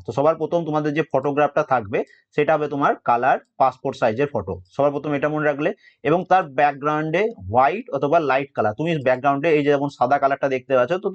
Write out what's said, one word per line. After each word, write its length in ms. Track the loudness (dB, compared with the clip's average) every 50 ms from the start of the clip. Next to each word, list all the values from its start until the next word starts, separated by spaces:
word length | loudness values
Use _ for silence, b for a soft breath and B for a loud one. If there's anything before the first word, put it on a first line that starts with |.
| -12
তো 40 | -6
সবার 240 | -4 0 2 2 2 0
প্রথম 200 | -4 -2 -2 -2 -2 -2
তোমাদের 220 | -2 -2 -2 -2 -2
যে 80 | -2 -4 -2
ফটোগ্রাফটা 500 | -2 -2 -2 0 0 2 0 2 2 -2 0 0
থাকবে 260 | 0 -2 -2 -2 -6 -6 -6 b b b b b _
সেটা 160 | -2 2 2 2
হবে 120 | 0 0 -4 -2
তোমার 180 | 0 0 0 0 -2 _ 0
কালার 300 | 0 2 2 2 0 0 -2 _ _ _
পাসপোর্ট 340 | 0 0 0 _ -6 -6 -4 0
সাইজের 280 | 0 0 2 0 -2 -2
ফটো, 220 | -2 -6 -6 -6 -8 -10 -10 _ _
সবার 160 | 0 0 0 0
প্রথম 160 | -2 -4 -4 -4 -2
এটা 100 | -2 -2 -2
মনে 140 | 0 -2 -2
রাখলে। 200 | -2 0 -2 -4 -4 b b b b b 0
এবং 160 | 0 0 0 2 2
তার 140 | 2 2 2 0 0 0
ব্যাকগ্রাউন্ডে 640 | 0 0 0 -2 -4 -2 -2 -2 -2 -2 0 0 -2 -2 -4 -8 -12 -2
হোয়াইট 380 | 2 2 4 4 2 -2 -8 -6 -4
অথবা 220 | -2 0 2 2 2 2 2
লাইট 200 | 0 0 -2 -4 _
কালার, 180 | -2 -2 -2 -2 -2
তুমি 120 | -4 -2 -2 -2 0
ব্যাকগ্রাউন্ডে 420 | 0 0 2 0 0 0 0 2 2
এই 160 | 2 2 2
যে 80 | 2 0
যেমন 120 | 0 0 -4
সাদা 280 | -2 _ 0 0 2 2
কালারটা 300 | 2 0 0 0 -2 -2
দেখতে 240 | -2 -4 -4 0 0
পাচ্ছ, 160 | 2 2 2
তো 160 | -2 -4 -4 -6